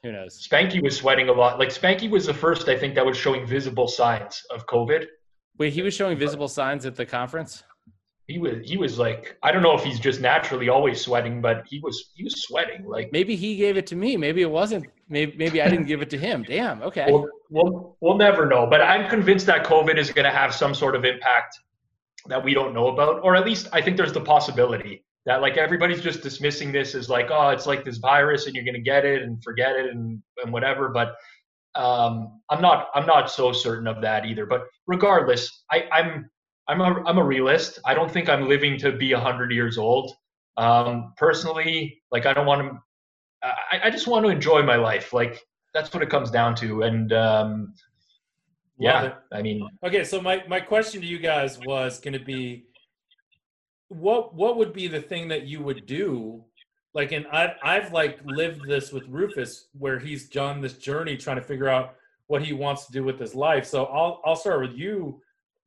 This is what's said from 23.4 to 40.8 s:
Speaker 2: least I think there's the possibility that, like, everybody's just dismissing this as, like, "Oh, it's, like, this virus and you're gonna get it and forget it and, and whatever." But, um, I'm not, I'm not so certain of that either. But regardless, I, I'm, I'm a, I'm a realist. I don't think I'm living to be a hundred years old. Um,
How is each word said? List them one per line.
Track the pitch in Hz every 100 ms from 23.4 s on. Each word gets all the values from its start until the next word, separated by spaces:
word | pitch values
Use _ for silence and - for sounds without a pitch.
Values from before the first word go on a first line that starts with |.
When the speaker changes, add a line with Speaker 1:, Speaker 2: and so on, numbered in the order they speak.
| 202
Speaker 2:
least | 220 -
I | 170
think | 185 185
there's | 160
the | -
possibility | - 151 147 127 123 107 101 95 _ _ 127
that, | 131
like, | 135 151
everybody's | 156 175 175 170
just | 170 147
dismissing | 139 - 147 143 143
this | 139 135 135
as, | 120
like, | 123 -
"Oh, | 151 143
it's, | 131 147
like, | 139 135
this | 117
virus | 127 143 147 143 139
and | 131
you're | 123
gonna | 123
get | 120 139 139
it | 135
and | 120 113
forget | 117 113 131 131
it | 131
and, | 120 113 110 - -
and | 117
whatever." | 117 131 135 131
But, | 120 120 - - _ _ _ _ 143
um, | 123 123 117 113 107 - -
I'm | 151
not, | 180 - -
I'm | 143 139
not | 151 -
so | - 123
certain | 123 123 113 113
of | 110
that | 110 107 110
either. | 107 104
But | 123 - _ -
regardless, | 185 202 180 127 120 - - -
I, | 170 -
I'm, | 160 170 151 - _ _ _ -
I'm | 165
a, | 180 180 170
I'm | 180
a |
realist. | 143 131 131 151 - - 127
I |
don't | 143 160
think | 180 165
I'm | 143 131
living | 143 143 131
to | 139
be | 117 131
a | 123
hundred | 127 120 120
years | 120 117 113
old. | 110 127 131 - _ _ _ 113
Um, | 117 117